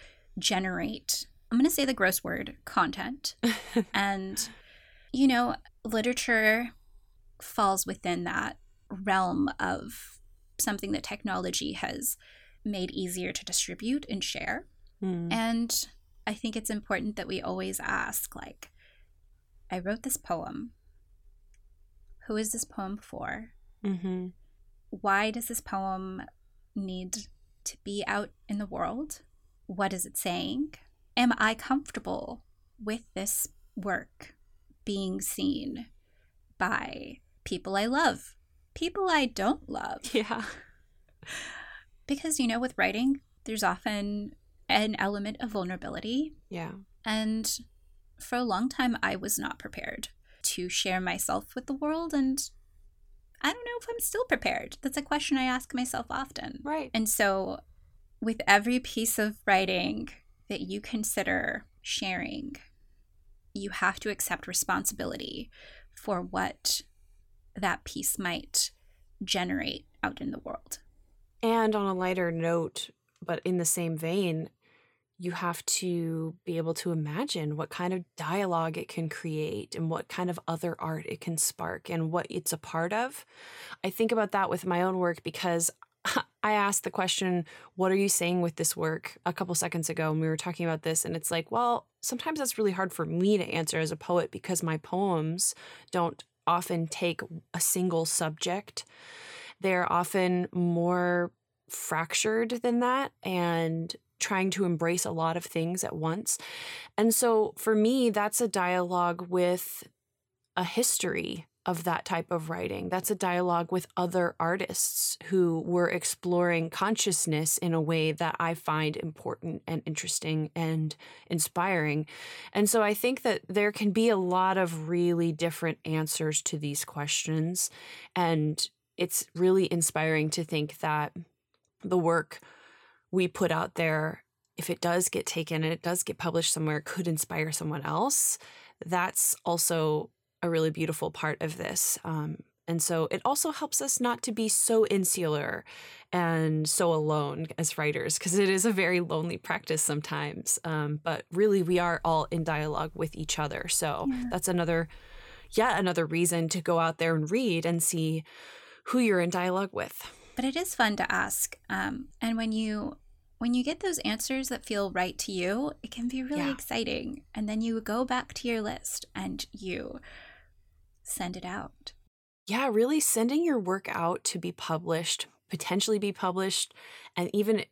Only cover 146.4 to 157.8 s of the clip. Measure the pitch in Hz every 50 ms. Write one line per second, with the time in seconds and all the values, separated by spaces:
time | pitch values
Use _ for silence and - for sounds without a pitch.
146.4 | 160 156 156 156 156 151 - - 185 170 165 156 151 151 151 151 147 139 139 156
147.4 | 160 160 - - 170 - - - 151 151 147 139 - - - - - 180 170 202
148.4 | 196 190 190 190 190 233 214 180 185 165 180 180 175 156 156 160 160 170 170 -
149.4 | - - 175 165 - - 160 151 - - 147 151 151 - 151 147 147 147 151 -
150.4 | - - - - - 160 160 151 147 147 151 151 151 165 160 - - - 165 180
151.4 | 208 214 196 196 175 160 180 175 175 175 170 - - 165 160 156 147 - - 170
152.4 | 160 165 156 147 151 151 147 - 156 156 - - 165 156 - - 156 147 - -
153.4 | 151 143 - - - 170 - - 170 151 - - - 277 262 254 247 247 202 180
154.4 | - - 180 175 170 160 170 165 165 - - - - - - - - - - -
155.4 | - - - - 220 254 214 175 196 180 170 165 165 151 160 165 175 170 175 170
156.4 | 165 160 - 185 156 - 175 165 165 165 160 - 165 165 165 160 151 151 190 247
157.4 | 262 226 170 165 165 170 170 170